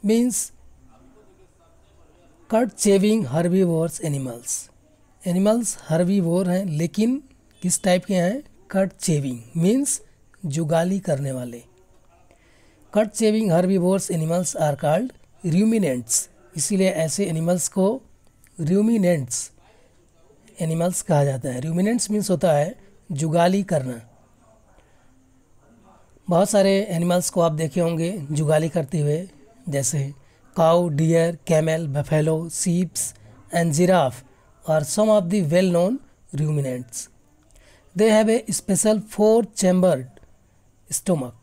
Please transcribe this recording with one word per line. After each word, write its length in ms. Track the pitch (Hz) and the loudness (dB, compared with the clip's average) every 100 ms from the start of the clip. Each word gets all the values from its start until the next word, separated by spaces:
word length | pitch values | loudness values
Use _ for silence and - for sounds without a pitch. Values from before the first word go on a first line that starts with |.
Means 480 | 202 226 240 214 - - - - - - - _ - _ _ _ _ _ _ _ _ _ _ _ _ | 2 2 2 -2 -8 -14 -20 -20 -20 -20 -20 _ -20 _ _ _ _ _ _ _ _ _ _ _ _
कट 180 | 220 240 | 0 0
चेविंग 560 | - - 196 202 220 147 | 0 2 4 4 2 0
herbivores 760 | 139 170 185 185 165 165 - | -2 0 2 2 0 -2 -4
animals। 480 | 160 139 131 117 - - - _ _ _ _ _ | -6 -4 -6 -10 -10 -10 -10 _ _ _ _ _
Animals 540 | - 180 196 233 226 - - | -4 0 2 2 0 -8 -4
herbivore 600 | 160 175 202 165 175 185 | 0 2 2 2 0 0
हैं, 140 | 180 | -2
लेकिन 520 | 196 151 170 - 220 262 - _ _ _ | -2 -2 -4 0 0 -2 -6 _ _ _
किस 200 | 180 - | -4 -2
type 220 | 196 180 | 2 0
के 100 | 180 | 2
हैं? 280 | 190 175 247 - _ _ | 0 0 -2 -8 _ _
कट 220 | 190 190 - | -2 -2 -2
चेविंग, 400 | - 151 139 123 113 165 | -2 0 -2 -8 -8 -2
means 440 | 170 247 277 - - _ _ _ 160 | 2 2 0 -6 -10 _ _ _ -6
जुगाली 520 | 143 160 160 170 196 185 | -4 0 0 0 -2 -2
करने 240 | 143 139 | -4 -2
वाले। 300 | 127 123 120 - _ _ _ _ _ _ _ _ _ _ _ _ | -6 -10 -14 -20 _ _ _ _ _ _ _ _ _ _ _ _
कट 160 | 208 214 | -2 -2
चेविंग 420 | - 220 214 220 | 0 0 2 2
herbivores 580 | 165 185 196 175 190 - | 2 2 2 2 0 -2
animals 460 | 170 160 175 180 - | -4 -2 -2 -2 -2
are 200 | 151 143 | -2 0
called 280 | 151 160 254 - _ _ | 0 0 -2 -10 _ _
ruminants, 840 | 185 160 214 226 180 127 113 - - _ _ - | -2 0 2 2 0 -2 -4 -6 -6 _ _ -8
इसीलिए 340 | - 196 190 | -4 0 0
ऐसे 360 | 156 160 - 196 | 0 -4 -2 -4
animals 420 | 160 165 180 - | -2 0 -2 -2
को 180 | - 190 262 - _ _ _ - - | 0 0 -2 -10 _ _ _ -20 -8
ruminants 800 | 151 190 214 233 180 170 123 - - _ _ _ _ _ _ _ _ _ _ - | 0 2 2 2 2 2 -2 -8 -10 _ _ _ _ _ _ _ _ _ _ -8
एनिमल्स 400 | 160 160 170 180 | -6 -2 -2 -4
कहा 220 | - 151 | 0 2
जाता 240 | 143 135 135 | 2 -2 -6
है। 120 | 123 | -6
ruminants 480 | 147 170 196 240 - | -4 -2 0 0 -2
means 200 | 208 208 | -4 0
होता 220 | 175 180 | 0 2
है 220 | 147 156 240 - _ _ | 2 0 -6 -20 _ _
जुगाली 520 | 147 160 165 170 190 | -4 0 2 2 2
करना। 380 | 196 160 131 120 113 _ _ _ _ _ _ _ _ _ _ 262 _ _ _ _ _ _ _ _ _ _ - | 0 -2 -4 -10 -14 _ _ _ _ _ _ _ _ _ _ _ _ _ _ _ _ _ _ _ _ _ -2
बहुत 220 | 175 196 | 2 4
सारे 240 | 208 196 196 208 | 4 4 2 0
एनिमल्स 400 | 170 175 180 180 | -2 2 0 0
को 100 | - | 0
आप 120 | 170 | 0
देखे 280 | 156 160 - | 0 -4 -2
होंगे 300 | 170 165 165 202 143 | -2 -2 -4 -6 -6
जुगाली 380 | 151 151 156 160 | -4 2 2 2
करते 320 | 175 143 170 | -2 -4 -2
हुए, 160 | 147 151 190 - - _ - | -2 -2 -6 -18 -20 _ -6
जैसे 440 | 143 131 151 139 143 _ _ _ - | -4 -2 -4 -6 -8 _ _ _ 0
cow, 320 | 165 170 175 147 | 4 4 2 0
deer, 320 | 160 165 165 165 - | 2 2 2 -2 0
camel, 380 | 160 160 160 165 | 0 2 -2 -4
buffalo, 400 | 139 143 156 151 160 165 - | -6 -2 0 0 -2 -4 -6
sheeps 460 | 185 175 180 - - - - - - 170 | -2 0 -2 -4 -10 -10 -20 -20 -6 -2
and 140 | 170 147 | 0 2
giraffe 420 | 185 185 135 - - _ _ _ | 4 4 2 -2 -20 _ _ _
are 200 | - 156 151 | -2 -2 0
some 200 | - 214 | 0 2
of 100 | 214 175 | 2 2
the 100 | 208 160 | -2 2
well 160 | 175 185 175 | 2 2 2
known 200 | 180 269 - _ _ 143 | 0 -2 -8 _ _ -4
ruminants। 600 | 151 151 135 127 123 - - _ _ _ _ - _ _ _ 175 | -2 -2 -4 -6 -10 -14 -16 _ _ _ _ -20 _ _ _ 0
They 140 | 220 | 4
have 200 | 214 220 | 4 4
a 40 | 226 - | 0 -2
special 480 | 190 - 190 214 214 214 - | -8 -2 0 2 0 -2 0
four 260 | 214 226 214 - | 4 4 0 0
chambered 440 | 185 180 185 143 127 - - _ _ _ _ _ _ | 2 4 2 2 -4 -18 -20 _ _ _ _ _ _
stomach। 460 | - - 165 127 - | -8 -2 -2 -4 -12